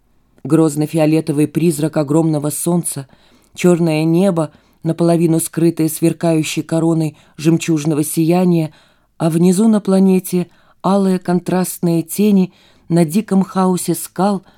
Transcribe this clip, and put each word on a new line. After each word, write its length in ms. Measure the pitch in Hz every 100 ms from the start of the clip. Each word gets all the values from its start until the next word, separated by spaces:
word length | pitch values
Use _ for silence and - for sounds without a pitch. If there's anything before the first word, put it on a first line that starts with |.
| _ _ _ _
Грозно-фиолетовый 1040 | 135 160 160 147 151 165 151 160 160 147 151
призрак 500 | - 170 143 156 160
огромного 500 | 143 156 160 151 147
солнца, 600 | - - 175 170 - 135 _ _ _ _
черное 500 | - 180 175 170 156
небо, 480 | 160 165 196 170 151 - _ _
наполовину 560 | 165 156 170 170 170 160
скрытое 520 | - - 165 165 160
сверкающей 720 | - 165 165 170 160 151 -
короной 560 | 147 165 165 160 160 151 _ -
жемчужного 640 | 151 165 - 156 147 147
сияния, 720 | 147 - 160 175 185 170 156 - _ _ _ -
а 100 | 165
внизу 400 | 165 180 180 220
на 140 | 214
планете 640 | 202 196 190 185 180 180 175 _ _ _
алые 360 | 180 196 190 185
контрастные 840 | - 180 175 180 180 - 175 165
тени 520 | 160 - 208 196 180 _ _ _ -
на 160 | 170
диком 380 | 165 175 220 196
хаосе 520 | 185 190 185 180 -
скал, 500 | 165 - - 196 190 -